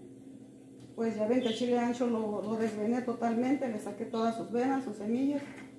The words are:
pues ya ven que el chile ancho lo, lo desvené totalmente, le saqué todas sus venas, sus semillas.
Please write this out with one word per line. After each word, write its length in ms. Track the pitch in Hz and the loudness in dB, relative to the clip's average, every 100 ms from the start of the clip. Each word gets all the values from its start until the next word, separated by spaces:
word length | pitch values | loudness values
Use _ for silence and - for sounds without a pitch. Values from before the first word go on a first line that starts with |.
| - - - - - - - - - - | -14 -18 -18 -18 -18 -18 -18 -18 -14 -2
pues 160 | 226 | -2
ya 140 | 208 214 | 2 4
ven 120 | 254 | 4
que 80 | 240 | 4
el 60 | |
chile 240 | 220 240 240 | 0 2 4
ancho 300 | 240 240 240 | 2 2 2
lo, 340 | 226 214 208 | 2 0 -2
lo 140 | 208 220 | -2 0
desvené 460 | 226 208 214 247 | 0 0 0 2
totalmente, 640 | 240 - 233 226 254 277 254 | 0 0 2 2 2 2 0
le 100 | 214 | -2
saqué 260 | 208 208 | -6 -6
todas 320 | 226 226 226 226 | -4 2 2 0
sus 140 | - | -2
venas, 320 | 233 262 269 | 2 2 2
sus 140 | 262 208 | -2 -4
semillas. 440 | 208 240 277 285 - - - | 0 2 4 2 -4 -12 -14